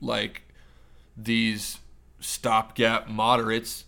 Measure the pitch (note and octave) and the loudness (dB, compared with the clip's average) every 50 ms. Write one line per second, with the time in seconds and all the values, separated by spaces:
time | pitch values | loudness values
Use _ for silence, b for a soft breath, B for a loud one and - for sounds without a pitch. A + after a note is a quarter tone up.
0 | C#3+ A#2 A2+ G#2+ G#2+ - - - - - b b b b b b b b b b | -6 -4 -2 -2 -4 -4 -8 -14 -20 -20 b b b b b b b b b b
1 | b b b - G#2+ A2+ A#2 A2+ A2+ A2 G#2+ G#2 - - - - - - - - | b b b -10 -2 0 2 2 2 2 0 -2 -6 -10 -10 -12 -16 -20 -20 -20
2 | _ - _ - - - - - - A#2+ A2+ A2 A2+ - - A#2+ A#2 A2+ G#2+ F2+ | _ -20 _ -14 -10 -8 -8 -4 0 2 2 2 2 0 0 2 2 4 2 2
3 | - - A2 G#2+ A2 A#2 B2 A#2 A2+ A2 A2+ A#2 A#2 - - - - | -2 -4 -2 2 4 4 4 4 2 0 -2 -2 -2 -6 -12 -12 -14